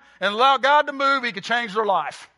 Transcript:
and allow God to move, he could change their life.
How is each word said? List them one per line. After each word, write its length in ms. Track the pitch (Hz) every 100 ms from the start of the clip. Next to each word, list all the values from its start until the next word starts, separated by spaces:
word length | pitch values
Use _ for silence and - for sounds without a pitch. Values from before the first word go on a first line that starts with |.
| _ -
and 120 | 185
allow 240 | 208 269 262
God 300 | 262 294 294
to 60 |
move, 320 | 277 277 269 240
he 80 |
could 100 | 196
change 300 | - 233 233
their 120 | 202 208
life. 440 | 180 143 - -